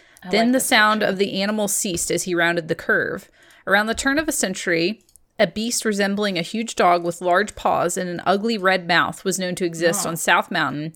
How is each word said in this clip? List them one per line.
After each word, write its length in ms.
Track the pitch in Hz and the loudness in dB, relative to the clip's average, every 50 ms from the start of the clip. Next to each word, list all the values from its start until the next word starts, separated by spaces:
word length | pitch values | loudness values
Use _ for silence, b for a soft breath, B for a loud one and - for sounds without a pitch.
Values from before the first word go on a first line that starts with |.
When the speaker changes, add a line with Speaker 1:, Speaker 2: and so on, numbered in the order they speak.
| b b b b | b b b b
Speaker 1:
I 60 | - 180 | -6 0
Speaker 2:
Then 160 | 196 214 226 | 0 2 4
Speaker 1:
like 0 | |
Speaker 2:
the 80 | 247 254 | 4 2
Speaker 1:
this 80 | 262 262 | 2 2
Speaker 2:
sound 340 | - 262 220 214 214 214 214 | 4 4 4 6 4 4 2
Speaker 1:
picture. 120 | 208 - 190 | 0 0 0
Speaker 2:
of 40 | |
the 240 | 185 202 - - 190 | 0 -2 -2 -2 -2
animal 280 | 196 208 214 214 208 202 | -2 -2 -2 -2 -2 -2
ceased 420 | - - - 208 - 170 - - | -2 -2 -4 -4 -4 -4 -2 -2
as 120 | 180 175 - | -2 -2 -2
he 120 | 190 175 | -2 0
rounded 320 | 170 170 170 170 170 160 | 0 2 2 0 -2 -2
the 80 | 160 160 | -4 -6
curve. 540 | - - - 214 170 113 - - 185 - _ b b b b b b b | -4 0 0 0 0 0 -2 -4 -8 -10 _ b b b b b b b
Around 220 | 190 190 208 214 | 0 2 2 2
the 60 | 220 226 | 0 -4
turn 260 | - - 269 269 311 | -2 -2 0 0 0
of 80 | 311 | -2
a 60 | 311 - | -2 -2
century, 680 | - 226 190 185 - - 190 170 165 170 190 220 - _ _ _ - _ _ _ - | -2 -4 -4 -4 -4 -2 -2 0 0 0 -2 -2 -6 _ _ _ -20 _ _ _ 0
a 80 | 208 | 0
beast 380 | 165 - 208 226 240 - - - | 0 0 -4 -4 -4 -4 -2 -2
resembling 520 | 220 202 196 202 196 202 208 208 202 185 | -2 0 0 0 0 0 0 -2 0 -2
a 40 | 165 | -2
huge 340 | 170 - - 220 226 - - | -4 -4 -6 -6 -6 -4 0
dog 300 | - 208 175 175 175 170 | 2 4 4 4 4 2
with 160 | 170 - - | -2 -4 -2
large 340 | 185 175 175 185 208 - - | 0 2 2 2 2 -2 -6
paws 400 | - - 196 170 165 151 175 - | -2 0 0 2 2 0 0 -2
and 140 | 190 185 175 | -4 -4 -6
an 120 | 175 - - | -6 -4 0
ugly 320 | - 196 202 208 233 233 | 0 0 2 0 -2 -2
red 280 | 202 180 190 190 190 170 | 0 2 2 2 2 0
mouth 380 | 170 175 160 139 - - - - | 2 2 2 2 2 -2 -4 -4
was 160 | 190 175 190 | -4 -2 -2
known 160 | 185 180 180 | -2 -4 -2
to 80 | - 185 | -2 -2
exist 400 | 170 165 165 175 165 185 - - | -4 -2 0 2 2 2 2 -2
Speaker 1:
Oh. 40 | - | -4
Speaker 2:
on 80 | 165 | -4
South 340 | 160 - - 170 190 - - | -2 2 4 4 4 2 0
Mountain, 420 | 196 165 151 135 139 147 151 160 - | -2 -2 -2 -2 -2 -4 -8 -8 -10